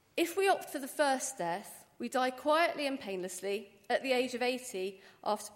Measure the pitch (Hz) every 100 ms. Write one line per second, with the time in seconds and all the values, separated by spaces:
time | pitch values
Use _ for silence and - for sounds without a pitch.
0 | _ - 339 381 392 339 - 294 262 -
1 | 285 262 - - 170 185 - - - -
2 | 240 254 254 254 294 311 339 - 285 269
3 | 202 190 185 - 190 202 226 - - 240
4 | 262 247 254 240 247 254 247 190 190 190
5 | - - - 214 -